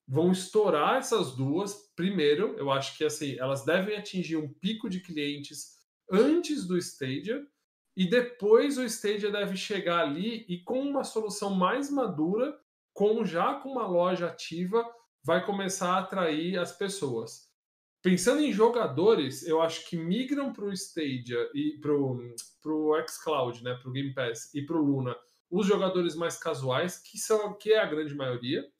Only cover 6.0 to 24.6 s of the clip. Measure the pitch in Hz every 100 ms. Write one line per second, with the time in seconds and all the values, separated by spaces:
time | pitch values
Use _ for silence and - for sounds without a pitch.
6 | - 190 262 330 330 294 180 180 - -
7 | 131 139 185 269 285 _ _ _ _ -
8 | 180 247 240 - 208 226 285 254 247 -
9 | 208 208 208 202 190 185 - 196 170 170
10 | 151 147 214 226 - 175 - 247 277 277
11 | 233 220 214 190 202 190 180 240 277 285
12 | 233 147 160 214 277 302 _ _ _ -
13 | 208 226 196 165 214 285 269 262 208 175
14 | 175 180 170 - - 170 180 226 233 -
15 | _ _ - 175 180 196 190 - 180 185
16 | 190 196 170 151 170 185 175 - 196 190
17 | 139 117 113 - - _ _ _ _ _
18 | 185 180 233 285 294 196 226 233 175 131
19 | 196 214 131 131 170 160 165 - - 170
20 | 165 214 262 285 269 - 202 185 - -
21 | 147 127 120 120 117 143 151 147 147 147
22 | 135 123 120 117 - _ 151 156 151 156
23 | 160 - - 147 123 117 123 123 127 127
24 | 139 131 120 113 - 143